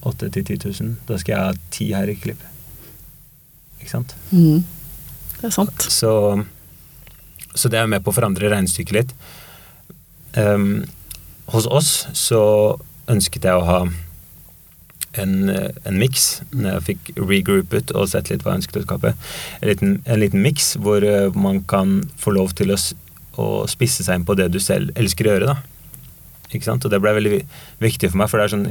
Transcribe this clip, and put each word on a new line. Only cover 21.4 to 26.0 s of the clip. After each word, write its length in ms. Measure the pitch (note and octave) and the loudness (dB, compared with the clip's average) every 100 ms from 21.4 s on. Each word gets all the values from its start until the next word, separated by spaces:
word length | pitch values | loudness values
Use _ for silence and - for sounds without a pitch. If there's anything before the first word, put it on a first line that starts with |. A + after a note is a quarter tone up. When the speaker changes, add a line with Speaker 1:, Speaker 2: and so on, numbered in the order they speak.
| G2 G2 - | 2 0 0
Speaker 1:
kan 320 | G2 F#2+ G2 G2+ - | 2 2 2 -2 -4
få 160 | - | 0
lov 200 | G2 F#2+ F2+ | 2 0 0
til 160 | G2 | 0
å 40 | G2 | 0
s-, 140 | - - - - - - | -2 -8 -18 -20 -12 -6
å 300 | - G#1 - | -4 -2 -4
spisse 380 | - - - F2+ | -2 0 0 0
seg 140 | F2+ | 0
inn 60 | F2 | 2
på 80 | G2 | 2
det 100 | F#2 | 2
du 80 | F2+ | 0
selv 280 | - F#2+ G2 - | 0 0 0 0
elsker 320 | G2+ - G#2+ | -2 0 2
å 60 | G2 | 2
gjøre, 160 | A#2+ | 2
da. 60 | C3 - - - - | -2 -6 -20 -20 -20